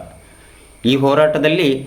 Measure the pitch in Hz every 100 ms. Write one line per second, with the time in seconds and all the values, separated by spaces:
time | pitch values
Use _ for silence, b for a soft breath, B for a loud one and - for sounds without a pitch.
0 | - - b b b b b b 117 131
1 | 135 143 156 151 151 170 156 135